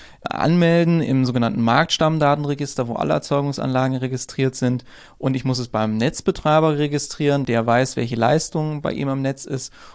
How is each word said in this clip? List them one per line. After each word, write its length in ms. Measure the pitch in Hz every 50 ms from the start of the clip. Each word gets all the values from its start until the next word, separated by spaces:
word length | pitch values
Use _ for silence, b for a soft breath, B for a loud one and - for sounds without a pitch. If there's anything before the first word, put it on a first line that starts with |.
| B B B B
anmelden 800 | B - - - - 143 170 175 170 165 170 170 170 165 170 165
im 240 | 151 - 131 131 127
sogenannten 380 | 123 120 127 120 117 104 113 113
Marktstammdatenregister, 1200 | 113 117 139 165 - - - 160 156 160 156 151 143 143 147 147 143 143 139 147 139 - - 123 117
wo 60 | 113
alle 220 | - - 147 156
Erzeugungsanlagen 800 | 151 - - 143 143 139 143 135 - - 131 127 127 131 135 131 127
registriert 560 | 131 127 131 127 - - - - 135 131 -
sind. 320 | - 135 123 127 123 - B B B B B B B
Und 180 | - 135 131
ich 80 | 127 -
muss 140 | 135 127 123
es 120 | 123 117
beim 280 | - 107 110 110 107 110
Netzbetreiber 800 | 117 156 165 - - - 180 - - 156 151 156 156 160 151 143
registrieren, 680 | 151 143 147 143 - - - - 151 143 139 143 135
der 200 | 127 117 117 113
weiß, 300 | 120 117 123 127 - -
welche 200 | 127 120 117 123
Leistung 680 | 113 113 120 147 160 - - - 165 156 156 151 147 147
bei 100 | - -
ihm 160 | - 143 139
am 140 | 135 135 135
Netz 220 | 135 139 139 -
ist. 280 | - - 131 - - B B B B